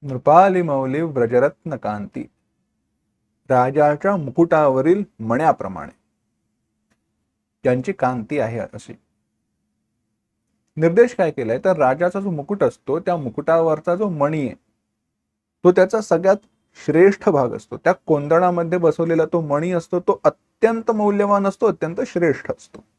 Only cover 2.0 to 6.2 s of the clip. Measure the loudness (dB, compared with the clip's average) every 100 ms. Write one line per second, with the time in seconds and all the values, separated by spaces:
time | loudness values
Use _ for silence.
2 | -10 -12 -16 _ _ _ _ _ _ _
3 | _ _ _ _ _ 0 2 2 0 2
4 | -2 -2 -4 0 2 4 2 2 2 0
5 | 0 _ -4 0 0 0 -4 -12 -14 _
6 | _ _